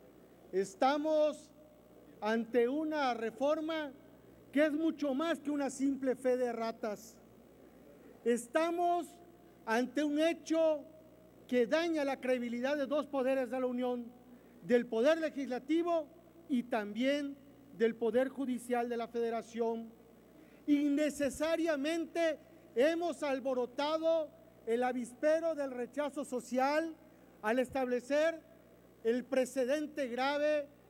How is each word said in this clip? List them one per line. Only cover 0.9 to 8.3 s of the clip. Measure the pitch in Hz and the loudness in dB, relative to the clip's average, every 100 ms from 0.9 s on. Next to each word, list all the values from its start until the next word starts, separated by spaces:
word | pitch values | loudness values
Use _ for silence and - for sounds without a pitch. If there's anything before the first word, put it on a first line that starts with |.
| 302 311 311 302 - - - - - - - - - | 2 2 2 2 0 -14 -20 -20 -20 -20 -20 -20 -8
ante | 208 226 226 247 233 | -2 -2 2 2 2
una | 294 311 302 269 | 0 -2 0 0
reforma | 233 226 220 277 311 311 320 294 - - - - - - | -2 -6 0 0 0 -2 -4 -6 -10 -20 -20 -20 -20 -2
que | 269 311 | 2 2
es | |
mucho | 302 320 311 294 | 2 0 0 -2
más | 262 330 277 | 0 0 -2
que | 277 | -2
una | 294 269 | -2 -4
simple | - 277 262 269 | 0 -2 0 -2
fe | - 254 247 | 0 0 0
de | 247 | -2
ratas. | 226 226 226 226 202 - - - - - - - - - - - - | -2 -6 -4 -6 -6 -12 -20 -20 -20 -20 -20 -20 -20 -20 -20 -20 -6
Estamos | 226 | -2